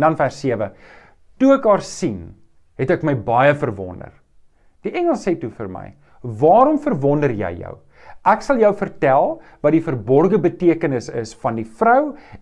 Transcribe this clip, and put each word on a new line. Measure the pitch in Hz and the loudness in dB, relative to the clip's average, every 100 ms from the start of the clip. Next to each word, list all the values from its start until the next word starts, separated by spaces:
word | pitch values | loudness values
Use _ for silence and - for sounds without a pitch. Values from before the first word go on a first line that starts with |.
| 151 | 0
dan | 160 | 2
vers | 139 - | -2 -2
sewe, | 135 113 101 - - - _ _ _ - | -4 -2 -4 -10 -20 -20 _ _ _ 0
"Toe | 262 269 | 4 4
ek | 233 | 4
haar | 196 | 0
sien, | - - 165 98 85 - _ _ _ - | 0 -6 -6 -6 -12 -20 _ _ _ -6
het | 135 | -2
ek | 175 | 0
my | 151 135 | 0 -4
baie | 101 117 139 143 | 0 2 2 2
verwonder. | 139 98 92 90 - _ _ _ _ _ _ _ | -2 -6 -10 -14 -18 _ _ _ _ _ _ _
Die | - | -10
engel | 330 349 254 | -4 -2 -2
sê | - 165 | -2 -4
toe | 117 | -6
vir | - 101 | -10 -12
my, | 92 98 98 _ - | -12 -16 -20 _ -16
'Waarom | 123 107 147 202 262 302 | -12 0 4 6 6 2
verwonder | 294 185 139 147 147 | -2 0 0 2 0
jy | 107 92 87 | -2 -6 -8
jou? | 87 - _ _ - - 180 | -12 -16 _ _ -20 -4 0
Ek | 214 | 0
sal | - 269 | 2 2
jou | 208 | 2
vertel | 202 196 - 143 131 185 330 - _ | 2 -6 -2 2 2 2 -4 -12 _
wat | 147 | 0
die | 160 | 0
verborgde | 165 131 104 135 175 202 | 0 -6 2 4 4 2
betekenis | 160 - 175 165 165 131 110 | 0 0 0 2 0 -4 -6
is | 127 110 | -8 -10
van | - 131 117 | -6 -6 -6
die | 110 | -8
vrou | - 220 254 302 - - - | -2 2 2 0 -6 -20 -14